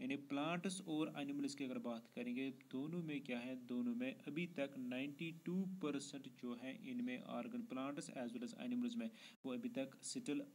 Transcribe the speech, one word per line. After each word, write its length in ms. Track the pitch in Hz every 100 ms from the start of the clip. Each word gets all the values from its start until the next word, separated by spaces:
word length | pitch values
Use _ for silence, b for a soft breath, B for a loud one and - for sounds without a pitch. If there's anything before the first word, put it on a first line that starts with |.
यानी 140 | 131 143
plants 640 | 139 139 156 175 190 185
और 320 | - 156 151 147
animals 380 | 139 143 139 139
की 80 |
अगर 160 | 131 123
बात 320 | 120 117 - -
करेंगे, 360 | 123 123 135
दोनों 520 | 123 - 131 151 175
में 180 | 160 143
क्या 180 | 139 120
है? 260 | 123 127 123
दोनों 300 | 123 120 120
में 200 | 127 131
अभी 320 | 151 147 175
तक 260 | 156 139 135
नाइंटी 540 | 123 127 139 139 165
टू 340 | 165 - 180 190
परसेंट 760 | - 151 143 - 139 131 -
जो 140 | 123 120
है 340 | 131 135 135
इनमें 320 | 123 123 127
organ, 420 | - 123 117 120
plants 540 | 120 127 139 143 - -
as 160 | 120
well 180 | 117 117
as 100 | -
animals 340 | 127 123 123 117
में, 140 | 113 B B B 131
वो 80 |
अभी 160 | 123 117
तक 320 | 123 135 -
still 400 | - 135 123 143 139